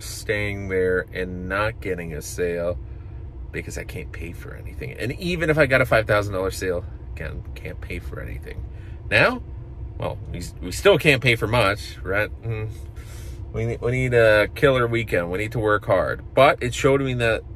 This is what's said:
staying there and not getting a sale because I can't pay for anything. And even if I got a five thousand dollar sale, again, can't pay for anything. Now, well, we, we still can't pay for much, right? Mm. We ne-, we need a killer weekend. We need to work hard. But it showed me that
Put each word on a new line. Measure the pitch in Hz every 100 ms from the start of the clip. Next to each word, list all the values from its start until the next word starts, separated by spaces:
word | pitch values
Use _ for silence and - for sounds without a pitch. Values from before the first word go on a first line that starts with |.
staying | - - - 104 104 98 98
there | 92 92 92 -
and | 92 90 90 90
not | 98 107 113
getting | 98 87 85
a | 78
sale | - - 87 85 87 87 - - - - - - -
because | 78 82 80
I |
can't | 82 - 73
pay | - 85
for | 87 76
anything. | - - - 117 -
And | 113
even | 151 175 175 165
if | 151
I |
got | 139 131
a | 123
five | 120 107
thousand | 104 101
dollar | 95 95
sale, | - 95 87 - - -
again, | - 78 - -
can't | - - -
pay | - 90
for | - -
anything. | - - - - - - - - -
Now, | 107 185 247 - - - - - -
well, | 87 - -
we, | 87 87 -
we | 87
still | 92 196 170
can't | 160 131
pay | 127 117
for | 107
much, | 120 98 104 - -
right? | 92 98 104 -
Mm. | 113 110 110 - - - - - - - -
We | 110
ne-, | 117 113
we | 120
need | 127 127
a | 120 113 107 101
killer | - 143 127 120
weekend. | 117 107 98 87
We | 92
need | 107
to | 117
work | 107 104 110
hard. | 95 71 65 -
But | - 139 -
it | 123
showed | 123 139 139
me | 135
that | 123 117 110 -